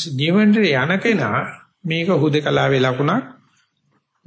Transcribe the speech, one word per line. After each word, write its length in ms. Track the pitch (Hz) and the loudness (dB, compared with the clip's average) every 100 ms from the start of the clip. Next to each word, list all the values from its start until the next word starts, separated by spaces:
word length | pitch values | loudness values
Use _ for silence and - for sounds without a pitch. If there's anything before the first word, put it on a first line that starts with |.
| - | -8
නිවනට 440 | 131 156 190 214 214 | -4 0 4 4 4
යන 420 | 190 135 135 190 | 2 0 0 -2
කෙනා 400 | - 202 113 120 - - - _ | 0 0 -2 -4 -6 -12 -20 _
මේක 280 | 170 165 165 | -6 -4 0
හුදකලාවේ 720 | 175 151 147 147 139 135 135 | 0 2 0 0 0 2 2
ලකුණක්, 440 | 131 123 147 214 - - _ _ _ _ _ _ _ _ | 0 0 0 -2 -4 -14 _ _ _ _ _ _ _ _